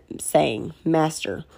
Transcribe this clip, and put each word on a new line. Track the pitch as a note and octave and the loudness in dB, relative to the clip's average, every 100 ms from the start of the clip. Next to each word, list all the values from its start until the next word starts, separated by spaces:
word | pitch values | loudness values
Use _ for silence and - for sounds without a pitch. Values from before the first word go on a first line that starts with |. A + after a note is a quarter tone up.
| - - | -8 -12
saying, | - D3+ D3 A2+ - - | 2 2 4 -2 -8 -6
'Master, | E3+ D#3+ D#3 D#3 G#2 G2 - | 0 2 2 -2 -8 -8 -10